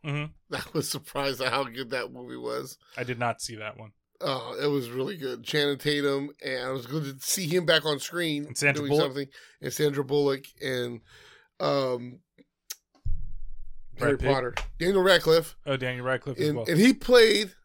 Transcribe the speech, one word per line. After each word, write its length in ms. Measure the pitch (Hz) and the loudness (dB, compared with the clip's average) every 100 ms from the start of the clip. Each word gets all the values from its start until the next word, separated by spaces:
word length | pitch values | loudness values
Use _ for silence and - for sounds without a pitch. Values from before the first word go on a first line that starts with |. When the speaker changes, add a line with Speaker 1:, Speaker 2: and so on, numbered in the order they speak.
| 156 | -4
Speaker 1:
Mm-hmm. 200 | 143 151 - | -6 -6 -12
Speaker 2:
<laughs> 160 | _ 139 | _ -10
I 60 | - | -4
was 140 | 160 - | -4 -2
surprised 540 | 139 - 139 139 123 | -6 -6 -4 -2 0
at 100 | 127 | 0
how 120 | 123 | 0
good 260 | 135 117 123 | -2 -6 -6
that 220 | 127 123 | -6 -6
movie 260 | 123 123 123 | -10 -12 -10
was. 400 | 123 123 131 - _ - | -6 -6 -8 -16 _ -10
Speaker 1:
I 80 | |
did 140 | 123 117 | -8 -4
not 240 | 120 113 | -4 -4
see 140 | - 110 | -8 -10
that 240 | 107 - | -12 -12
one. 140 | 110 _ _ _ | -20 _ _ _
Speaker 2:
Oh, 340 | 180 131 120 123 | -4 -4 -6 -4
it 60 | 147 | 0
was 240 | 143 120 | 0 -2
really 260 | 123 131 185 | -6 -6 -6
good. 260 | 135 123 | -8 -8
Channing 340 | 113 151 143 139 | -4 0 0 0
Tatum, 500 | 147 147 143 139 143 - - | -2 0 0 0 -4 -10 -8
and 200 | 131 127 | -6 -4
I 40 | |
was 160 | 135 120 | -6 -6
good 180 | 151 | -6
to 220 | 139 135 - | -6 -8 -4
see 220 | - 170 | -2 0
him 180 | 180 170 | 0 4
back 180 | 160 156 | 2 4
on 140 | 143 | -2
screen 460 | - 170 170 147 147 | -4 -4 -2 -2 -4
Speaker 1:
And 120 | 127 | 0
Sandra 240 | 147 139 | 2 2
Speaker 2:
doing 80 | 143 | 2
Speaker 1:
Bullock? 160 | 147 147 | 2 2
Speaker 2:
something. 200 | 131 135 - - _ | -2 -8 -12 -20 _
And 120 | 143 | -8
Sandra 300 | - 151 139 | 0 0 2
Bullock 400 | 131 147 143 135 - _ | 0 2 4 0 -6 _
and, 400 | 135 127 120 120 _ - - - _ _ | -4 -4 -4 -8 _ -20 -20 -20 _ _
um, 600 | 147 139 131 123 123 127 _ _ _ _ _ - _ _ - - - - - - - - - - | 0 0 0 -2 -6 -16 _ _ _ _ _ -18 _ _ 0 0 0 -4 -4 -6 -6 -8 -10 -2
Speaker 1:
Brad 100 | 131 | 0
Speaker 2:
Harry 80 | 139 | 2
Speaker 1:
Pitt? 100 | 127 | 2
Speaker 2:
Potter. 260 | 135 123 - - - | 2 0 -4 -8 -2
Daniel 220 | 165 196 | 2 4
Radcliffe. 540 | 185 175 160 165 160 - - | 6 6 6 4 4 -10 -4
Speaker 1:
Oh, 120 | 135 | -4
Daniel 280 | 127 123 123 | -2 -4 -2
Radcliffe 340 | 127 - 123 | -2 -4 -2
as 80 | 151 | 0
Speaker 2:
And, 80 | 139 | 0
Speaker 1:
well. 80 | 113 | 2
Speaker 2:
and 120 | 165 | 6
he 140 | 233 | 6
played 600 | - - 247 220 208 208 - | 6 6 8 8 4 -2 -8